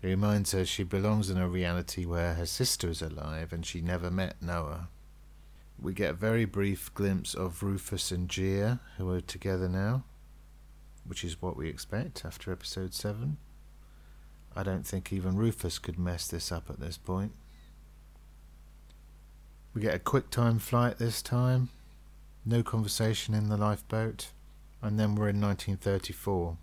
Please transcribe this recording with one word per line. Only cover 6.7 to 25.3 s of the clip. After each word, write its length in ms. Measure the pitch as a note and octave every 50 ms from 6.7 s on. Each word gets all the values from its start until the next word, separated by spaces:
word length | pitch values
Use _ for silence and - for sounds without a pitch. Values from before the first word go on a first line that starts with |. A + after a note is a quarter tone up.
| G2 - - - -
glimpse 400 | - G2+ G2 F#2+ F#2 F2+ - -
of 280 | - F#2 F#2 F2 -
Rufus 480 | - G2 G2 F#2+ - - - F#2 - -
and 200 | F#2+ F2 F2+ E2+
Gia, 500 | - - F#2+ F#2+ F#2+ G2 G2+ G#2+ B2 A#2+ - - - -
who 140 | F#2+ F#2
are 80 | F2+ F2+
together 480 | E2+ - - F#2+ - G2 F#2+ F#2 F#2 F2+
now, 380 | F2+ F#2+ G2 G#2 A#2+ C3 B2+ - - - - - - - - - - - - - - - - - - - -
which 160 | - E2+ -
is 200 | - F2 E2 -
what 160 | - F2+ E2+ -
we 100 | D2 D#2+
expect 560 | D2 - - - - G#2 C3+ E3+ - - -
after 260 | F2 D#2 - - -
episode 440 | F#2 - - - - - F#2+ F#2 -
seven. 420 | - - G#2 G#2 G#2+ A#2+ C#3+ D3+ D3 - - - - - - - - - - - - - - - - - - - - - - -
I 80 | - F#2+
don't 240 | G2 F#2+ F#2 - -
think 240 | - F#2+ F2+ -
even 240 | - G2 F2+ F#2 F#2
Rufus 420 | G2 A2+ A#2 G#2+ - - F2 - -
could 220 | - - E2 E2+
mess 300 | F2+ F2 F2 E2 - -
this 200 | - E2+ D#2+ -
up 200 | F2 E2 - -
at 100 | D2+ -
this 180 | - E2 D#2+ -
point. 360 | - - F#2 F#2 G2 G#2+ - - - - - - - - - - - - - - - - - - - - - - - - - - - - - - - - - - - - - - - - - - - - - - - - -
We 80 | A2+
get 120 | G#2+ A2 -
a 60 | -
quick 300 | - - - C#3 - -
time 300 | - - A#2 A#2 A2+ A2+
flight 380 | - - - A#2+ A#2+ B2 G#2 -
this 240 | A#2 A#2 G#2 -
time, 460 | - - - B2 B2 B2+ B2+ B2+ B2+ B2 - - - - - - - - - - - - - - -
no 180 | A2 A2+ A#2 A2+
conversation 680 | - - A2+ A2 G#2 - - A2+ A2 A2 G#2+ - - G#2+
in 160 | G#2+ G#2+ G#2
the 80 | G#2+ G#2
lifeboat, 720 | G#2 G#2 G#2 G2+ - - - A2 A2 A2+ A2 - - - - - - - - - - - - -
and 160 | - A2 G#2+ G#2+
then 180 | G#2+ G#2 G2+
we're 120 | G#2 G#2+ G#2